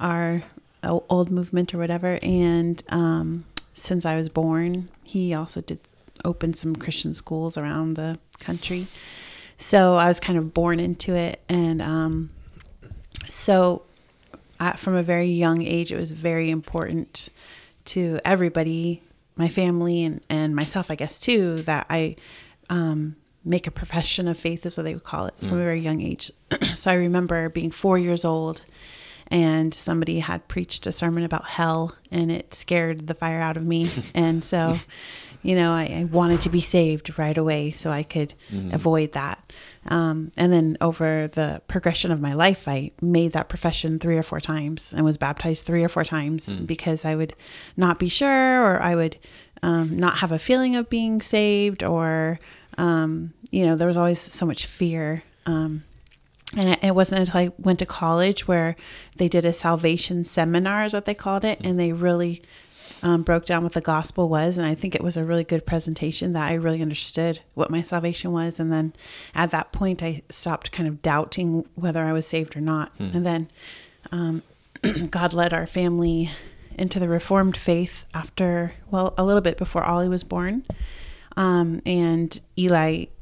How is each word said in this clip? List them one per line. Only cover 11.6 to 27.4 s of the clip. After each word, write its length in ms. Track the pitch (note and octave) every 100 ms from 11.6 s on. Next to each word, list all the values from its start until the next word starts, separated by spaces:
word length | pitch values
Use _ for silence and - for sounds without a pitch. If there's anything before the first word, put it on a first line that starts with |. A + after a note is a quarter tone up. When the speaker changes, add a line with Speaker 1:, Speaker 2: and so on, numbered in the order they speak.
| E3 D#3+
Speaker 1:
um, 480 | - D#3+ D#3+ D#3+ D#3+ - - - - - - - - - -
so 540 | - - F#3+ F3+ - - _ _ _ _ - _ -
at, 220 | F3 -
from 160 | - F#3
a 60 |
very 240 | F3 F3 F3
young 340 | E3+ E3+ E3
age, 300 | E3 E3+ E3+
it 40 | -
was 140 | E3
very 380 | D#3 E3 E3 D#3+
important 760 | D#3+ - E3+ - E3 - - - - - - - _ -
to 320 | F#3 E3+ D#3
everybody, 800 | - F#3+ F3 E3 D#3+ E3 E3+ E3+ _ _ _ -
my 120 | E3
family 560 | F3+ F3+ F3 E3+ E3+
and, 160 | E3 D3+ _
and 240 | D#3 D#3
myself, 380 | D3 D3+ G3 F3
I 20 |
guess, 240 | D3+ D3+ -
too, 380 | - A#3 F3+ D#3+
that 240 | D#3+ D3 -
I, 240 | E3 D#3+ D#3+ - - - _ _
um, 460 | F3 E3 D#3 D3+ D#3 _ _
make 220 | E3 F3 D#3+
a 40 |
profession 560 | - - E3+ D#3 - F3
of 100 | E3
faith 260 | E3 E3
is 120 | F3 E3+
what 80 |
they 100 | D#3+
would 80 | E3+
call 220 | - D3+ F#2
it 80 | -
from 80 | G3
Speaker 2:
Mm. 20 |
Speaker 1:
a 100 | F3
very 160 | F3 E3
young 200 | D#3+ D#3
age. 300 | - - - - _
<clears throat> 220 | - -
So 160 | F3 F#3+
I 20 |
remember 540 | F3+ F3 F3+ F3 E3+